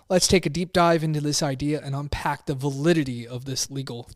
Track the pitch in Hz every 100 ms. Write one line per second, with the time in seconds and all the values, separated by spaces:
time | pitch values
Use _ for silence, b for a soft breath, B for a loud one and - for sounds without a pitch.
0 | B 180 - 190 165 160 175 180 170 170
1 | 156 151 147 147 147 135 147 147 139 139
2 | 147 - 160 143 - 135 143 135 160 165
3 | 131 120 117 123 131 131 - 139 131 120
4 | -